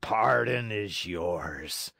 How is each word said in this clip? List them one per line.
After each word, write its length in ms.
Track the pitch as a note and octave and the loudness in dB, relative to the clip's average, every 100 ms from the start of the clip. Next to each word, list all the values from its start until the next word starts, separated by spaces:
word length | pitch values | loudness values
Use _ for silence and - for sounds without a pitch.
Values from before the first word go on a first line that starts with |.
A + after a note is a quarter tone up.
Pardon 680 | - A2 A#2 B2+ A#2+ B2 A#2+ | 0 4 6 6 4 0 -2
is 360 | G#2+ G#2 F2 E2+ | -2 -4 -4 -4
yours 840 | F2 E2+ F2 D2+ D2 C2 - - | -2 0 0 -4 -8 -8 -8 -8